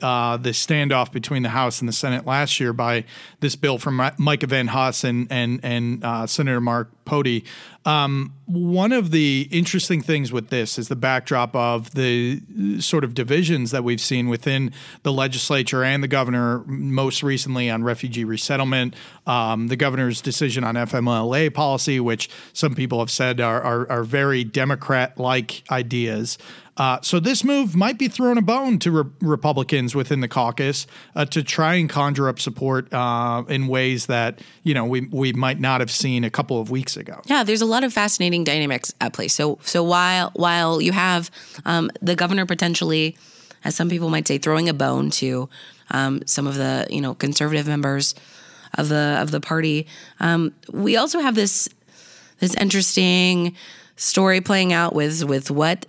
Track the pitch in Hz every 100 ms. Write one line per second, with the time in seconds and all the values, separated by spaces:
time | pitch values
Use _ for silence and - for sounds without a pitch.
0 | 131 123 120 120 123 113 - 151 143 135
1 | 123 127 - 139 120 117 127 117 120 110
2 | 139 127 120 135 143 - 123 117 120 120
3 | 113 - - - 143 - 147 123 143 127
4 | 135 - 147 143 135 131 120 120 131 123
5 | 131 120 123 123 120 127 127 120 120 120
6 | 120 117 113 - 139 123 120 117 113 _
7 | - 147 131 117 - - - - - 151
8 | 139 139 135 - - 175 175 180 202 254
9 | 180 160 147 135 139 170 175 190 - 170
10 | 139 156 131 120 113 127 110 - 117 127
11 | 131 131 127 135 120 127 120 117 113 139
12 | 127 120 120 139 - 220 196 170 - 160
13 | 135 120 120 147 165 160 120 135 120 117
14 | - 131 123 117 139 135 135 - - -
15 | - 135 135 127 - 143 120 131 131 139
16 | 139 139 127 123 120 120 - 135 139 135
17 | 135 - 143 131 135 127 120 113 117 117
18 | 127 117 110 110 - 139 135 131 123 -
19 | - - - 123 113 110 117 120 143 127
20 | 127 117 139 127 143 123 120 117 117 127
21 | 120 117 113 131 156 151 147 135 - 135
22 | 120 113 - - - - 156 123 127 120
23 | 117 - 127 123 117 113 120 120 123 123
24 | 113 139 139 131 117 135 135 139 - 131
25 | 127 - 127 127 117 - - 127 120 123
26 | 117 107 117 - - - - - 135 127
27 | - 180 180 269 262 285 240 165 202 240
28 | 262 - 254 240 196 247 269 214 175 160
29 | 139 - 165 147 151 135 - 147 123 135
30 | 131 139 123 135 120 117 135 - - -
31 | - - 143 165 139 - 160 180 160 147
32 | 143 143 139 120 - 110 135 131 123 127
33 | 123 117 120 120 120 135 131 131 131 127
34 | - 120 117 113 - - 165 139 117 127
35 | 135 139 135 120 131 131 131 127 120 -
36 | 139 123 117 - 147 120 110 131 135 -
37 | - - - 277 208 220 220 226 262 226
38 | 208 - 180 175 156 151 147 123 - -
39 | 117 - 90 - 151 - - 175 170 175
40 | 180 185 175 - 175 170 165 165 160 190
41 | 185 175 170 - - - 156 170 160 -
42 | 180 175 175 196 185 175 175 170 165 160
43 | 156 - - - - - 151 - 170 170
44 | 165 156 156 139 156 156 170 147 135 131
45 | 143 - 131 127 127 - - - - 131
46 | 135 139 - - 143 139 131 131 - -
47 | 135 - 135 147 151 151 147 147 139 139
48 | 139 - - - - - - - 147 151
49 | 147 147 151 151 - 160 160 151 156 -
50 | - - 165 170 160 - - - 202 226
51 | 247 349 277 220 202 - - - _ -
52 | - - - - 180 - 202 196 190 -
53 | 185 180 180 180 175 180 - - - -
54 | - - 190 185 185 196 185 170 170 151
55 | 151 160 143 135 135 143 156 185